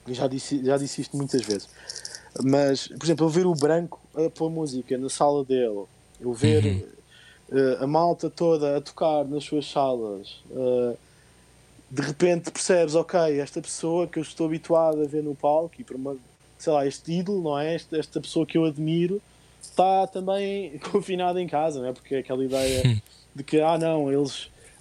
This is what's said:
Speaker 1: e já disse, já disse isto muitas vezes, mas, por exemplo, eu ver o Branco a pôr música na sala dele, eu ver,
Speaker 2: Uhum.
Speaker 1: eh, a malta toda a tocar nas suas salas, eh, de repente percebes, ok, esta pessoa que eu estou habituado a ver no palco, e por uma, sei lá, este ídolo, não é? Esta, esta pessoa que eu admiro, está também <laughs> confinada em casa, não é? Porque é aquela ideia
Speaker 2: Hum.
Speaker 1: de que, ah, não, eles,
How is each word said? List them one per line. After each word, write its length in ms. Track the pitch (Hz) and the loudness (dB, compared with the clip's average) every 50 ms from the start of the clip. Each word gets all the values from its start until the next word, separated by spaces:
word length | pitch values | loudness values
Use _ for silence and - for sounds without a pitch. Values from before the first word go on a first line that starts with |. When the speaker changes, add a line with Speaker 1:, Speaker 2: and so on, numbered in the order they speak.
| - | -10
Speaker 1:
e 60 | 123 127 | -8 -4
já 140 | 120 139 | -2 -2
disse, 360 | 131 135 131 - - 147 135 127 | -2 -2 -4 -4 -4 -4 -2 0
já 140 | 131 143 | 2 0
disse 240 | 139 143 131 - - | 0 0 -4 -6 -8
isto 160 | 135 - - | -8 -6 -6
muitas 240 | 143 139 131 - 127 | -6 -2 0 0 0
vezes, 260 | 104 107 104 98 - - - - - - - - - - - - - - - - 123 | 0 0 -2 -4 -6 -12 -20 -20 -18 -16 -16 -14 -14 -16 -16 -18 -18 -14 -6 -2 0
mas, 440 | 135 135 143 143 139 135 - - | 2 4 4 4 2 2 0 -4
por 160 | - - 143 143 | -8 -10 -4 -2
exemplo, 200 | 165 165 147 160 | 0 2 2 2
eu 40 | 165 | 2
ver 160 | 151 180 185 | 4 4 2
o 80 | 185 170 | 2 2
Branco 440 | 143 147 147 160 170 175 165 - - - _ - | 2 4 4 4 2 0 -4 -10 -16 -20 _ -2
a 140 | 151 160 160 | -2 -2 -2
pôr 200 | - - 160 165 | -2 -2 -4 -4
música 480 | 160 160 160 143 127 127 117 - 135 | -2 -4 -4 -4 -6 -6 -4 -4 -4
na 120 | 127 131 131 | -4 -4 -4
sala 340 | - - 156 147 147 143 135 | 0 2 4 4 4 2 2
dele, 400 | 127 131 127 123 113 104 101 95 - _ _ _ _ - - | 2 2 2 2 0 -2 -4 -8 -12 _ _ _ _ -16 -8
eu 100 | 120 123 120 | -6 -6 0
ver, 300 | 113 123 110 107 101 104 | 2 4 6 6 6 4
Speaker 2:
Uhum. 180 | 101 95 98 101 - - - - _ - - - - - _ _ - | 2 0 -2 -4 -8 -16 -20 -20 _ -20 -20 -20 -20 -20 _ _ -2
Speaker 1:
eh, 260 | 131 135 135 131 127 - | 2 2 4 4 2 0
a 60 | 135 | 0
malta 420 | 139 151 160 170 175 170 170 165 156 | 2 2 4 4 2 2 0 -4 -6
toda 480 | - - 175 170 165 151 147 143 143 | -4 0 2 2 2 2 2 0 0
a 40 | 143 | -2
tocar 440 | 143 - - - 180 160 151 151 139 | -4 -6 -4 -2 0 2 2 0 0
nas 180 | 135 147 147 139 | -2 -4 -6 -4
suas 220 | - 151 151 135 - | -4 -4 -4 -4 -2
salas, 680 | - 147 135 131 127 120 110 104 101 95 101 - - - - - | -2 0 0 0 0 -2 -4 -6 -8 -10 -12 -14 -18 -20 -18 -12
eh, 440 | - 131 127 127 123 123 123 120 117 - _ _ _ _ _ _ _ _ _ _ _ _ _ _ _ - - - | -6 -2 0 2 2 2 0 0 -4 -6 _ _ _ _ _ _ _ _ _ _ _ _ _ _ _ -20 -20 -10
de 120 | 131 143 | -6 -4
repente 500 | 139 151 147 - 180 180 175 170 170 - | -4 -4 0 2 2 2 2 2 -2 -6
percebes, 440 | - - - - 185 175 170 151 147 | -8 -4 0 2 4 4 4 4 2
ok, 440 | 165 160 - 190 180 160 156 147 143 | 0 0 2 2 2 2 2 2 0
esta 220 | 143 - - 160 | -2 -4 -8 -10
pessoa 460 | 151 - - - - 160 165 175 175 | -10 -10 -8 -6 -4 -2 0 0 -2
que 120 | 165 - 160 | -2 -4 -6
eu 40 | 151 | -8
estou 220 | - - - 165 | -6 -4 -4 -2
habituado 540 | 156 160 156 - - 170 165 165 160 156 151 | -2 -2 -4 0 2 4 4 4 4 2 2
a 40 | 151 | 0
ver 180 | 143 147 151 151 | 0 -2 -2 -4
no 100 | 147 139 | -4 -4
palco, 400 | - - 147 151 160 170 165 - - | 0 2 2 2 2 0 -2 -6 -14
e 40 | 120 | -14
por 120 | - 131 | -12 -10
uma, 200 | 131 131 139 139 131 - _ _ _ _ _ _ - | -8 -8 -8 -8 -10 -12 _ _ _ _ _ _ -6
sei 120 | - 165 151 | 0 2 2
lá, 120 | 143 139 | 2 2
este 260 | 139 135 - - 160 170 | 0 -2 -6 -6 -4 -2
ídolo, 280 | 180 180 196 208 190 | -2 -2 -2 -2 -2
não 160 | 170 151 143 143 | -2 -2 -2 -2
é? 160 | 151 160 170 | -2 -2 -2
Esta, 220 | 156 - - 160 | -4 -6 -6 -6
esta 240 | 156 143 - - 160 | -6 -4 -4 -6 -6
pessoa 240 | 143 - - 165 156 | -6 -2 -2 -2 0
que 120 | - - | 2 2
eu 80 | 165 165 | 2 2
admiro, 560 | 160 143 147 156 156 165 170 175 175 196 208 - _ _ _ _ _ _ _ | 2 0 -2 -2 0 2 2 2 0 -2 -4 -8 _ _ _ _ _ _ _
está 440 | - - - - 180 190 190 190 190 | -20 -2 2 4 4 6 4 4 2
também 720 | 185 - 190 190 190 196 202 202 196 196 202 190 151 143 151 | 0 -2 -4 -4 -2 -2 -2 -2 -4 -4 -6 -8 -8 -10 -12
<laughs> 120 | - - | -4 -2
confinada 500 | 202 202 165 - 185 180 180 180 180 185 | -2 -2 0 -2 -2 0 0 0 0 -2
em 60 | 180 | -2
casa, 320 | 156 147 147 156 160 147 131 | -2 0 0 0 0 -2 -2
não 80 | 123 | -4
é? 60 | 127 123 | -6 -6
Porque 220 | - - - 139 | -8 -8 -6 -4
é 40 | 131 | -4
aquela 240 | 120 - 131 127 135 | -4 -2 -2 -2 -2
ideia 400 | 127 131 131 135 131 104 101 - | 0 0 0 0 0 2 2 2
Speaker 2:
Hum. 140 | 127 113 104 - - - - - _ - | 2 0 0 -4 -10 -18 -20 -20 _ -14
Speaker 1:
de 80 | 139 135 | -14 -4
que, 180 | - 156 151 | 0 2 4
ah, 160 | 151 160 170 | 4 4 2
não, 340 | 165 165 165 160 156 143 139 | 2 2 0 0 0 0 2
eles, 380 | 139 143 143 135 - - - - - - - - - - | 2 2 0 0 -4 -8 -14 -16 -18 -20 -20 -20 -14 -12